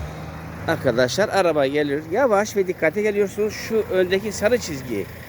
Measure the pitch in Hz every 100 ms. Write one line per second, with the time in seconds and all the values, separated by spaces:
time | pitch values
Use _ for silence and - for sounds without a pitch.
0 | - - - - - - - 151 135 117
1 | 127 156 214 196 175 151 135 147 147 143
2 | 160 202 269 202 208 202 185 - 160 202
3 | 214 202 196 202 214 202 - 220 - 185
4 | 180 190 208 - 208 240 - 139 127 104
5 | 85 -